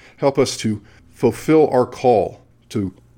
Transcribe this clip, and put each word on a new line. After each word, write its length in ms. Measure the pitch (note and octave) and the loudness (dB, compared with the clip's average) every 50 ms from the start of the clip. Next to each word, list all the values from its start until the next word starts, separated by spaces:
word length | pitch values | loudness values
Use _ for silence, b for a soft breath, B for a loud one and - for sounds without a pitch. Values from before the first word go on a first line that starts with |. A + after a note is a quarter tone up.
| b b b | b b b
Help 200 | b D3 C#3 C3+ | b -2 0 2
us 180 | C#3 C3 - - | 2 0 -2 -2
to 240 | - - A2 G#2 G#2 b b b b b _ | -6 -6 -6 -6 -6 b b b b b _
fulfill 580 | _ - - A#2+ A2 - - - D#3 D#3 D3+ - | _ -2 -2 -2 -2 -2 -2 2 4 4 4 4
our 160 | - B2+ A#2+ | 2 0 0
call 540 | A#2+ - - - B2+ A#2+ G2+ E2+ E2 - - _ _ _ _ _ _ | 0 -4 -2 0 2 2 2 0 -2 -6 -14 _ _ _ _ _ _
to 240 | - A2 G2 F#2 - - _ _ _ | -6 -6 -6 -6 -10 -14 _ _ _